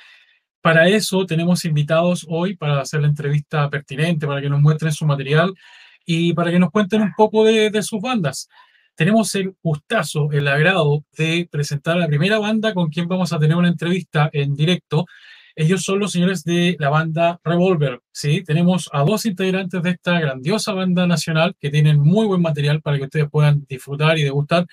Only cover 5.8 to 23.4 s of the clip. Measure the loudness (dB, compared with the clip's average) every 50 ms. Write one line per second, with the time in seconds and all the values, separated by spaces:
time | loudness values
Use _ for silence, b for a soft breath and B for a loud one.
5.8 | b b b b _ -4 -2 0 0 0 0 0 0 0 2 2 2 2 2 0
6.8 | 0 0 0 0 0 0 0 2 2 2 4 4 4 4 4 4 2 0 0 -2
7.8 | -4 -4 -6 -6 -4 -4 -2 -2 -2 -4 -4 -6 -12 b b b b b b b
8.8 | b b b -2 0 2 4 2 2 0 -2 -4 -4 -6 -8 _ -4 -4 -4 -4
9.8 | -4 -4 -2 -2 -2 -2 -2 -2 -2 -2 0 -2 0 0 0 2 2 2 2 2
10.8 | 2 0 0 -2 -4 _ _ -4 -2 -2 -2 -2 -4 -4 -6 -6 -6 -4 -6 -6
11.8 | -4 -2 -2 0 0 0 0 0 0 0 0 0 0 0 -2 0 -2 -2 -2 -2
12.8 | -2 -2 -2 -4 -4 -2 -2 -2 -2 -2 0 0 2 2 2 2 2 2 0 0
13.8 | -2 -2 -2 -2 -4 -4 -2 0 0 0 0 -2 -2 -2 -2 0 0 0 0 -2
14.8 | -2 _ -2 -2 -2 B B B B B B B B B B -2 0 0 0 0
15.8 | -2 -2 -2 -2 -2 -2 0 0 0 0 0 -2 -4 -2 0 0 0 0 0 -2
16.8 | -2 0 0 0 0 -2 -2 0 0 0 -2 -2 -4 -2 0 2 2 2 2 2
17.8 | 0 -2 -4 -6 _ _ -14 -8 -4 -2 -2 -2 -2 -2 0 2 2 2 2 0
18.8 | -2 -4 -2 0 0 2 0 0 -2 -4 -4 -2 -2 -2 -2 -2 -4 -4 -6 -4
19.8 | -2 -4 -4 -4 _ -2 -2 0 0 -2 -4 -4 -4 -2 -2 -2 -2 -4 -4 -2
20.8 | -2 0 0 2 2 2 0 0 -2 -2 0 0 0 0 -2 -4 -6 -2 0 2
21.8 | 4 4 4 4 4 4 4 4 2 2 2 2 0 0 0 -2 0 0 -2 -2
22.8 | -2 -2 -2 -2 -4 -4 -4 -2 -2 0 0 2